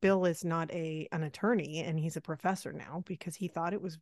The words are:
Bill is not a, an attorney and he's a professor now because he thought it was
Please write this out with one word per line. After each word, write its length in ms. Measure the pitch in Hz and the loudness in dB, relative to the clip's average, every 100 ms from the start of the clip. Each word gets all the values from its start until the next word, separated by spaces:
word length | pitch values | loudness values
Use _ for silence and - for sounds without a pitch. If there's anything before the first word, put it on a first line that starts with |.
Bill 240 | 190 190 180 | 6 6 4
is 180 | 160 | 2
not 280 | 170 165 165 | 0 0 0
a, 360 | 175 160 156 156 | -2 -2 -4 -4
an 100 | 160 | -2
attorney 640 | 156 - 208 226 143 156 | -2 0 2 2 2 -2
and 160 | 165 160 | 0 0
he's 180 | 160 151 | 0 -2
a 40 | |
professor 500 | - 156 180 190 - | -6 -2 0 0 -4
now 300 | 147 - 165 180 | -8 -8 -8 -8
because 300 | 175 175 - | -8 -8 -6
he 120 | 185 | -6
thought 240 | 170 170 | -2 -2
it 80 | 202 | -2
was 180 | 185 160 | -6 -10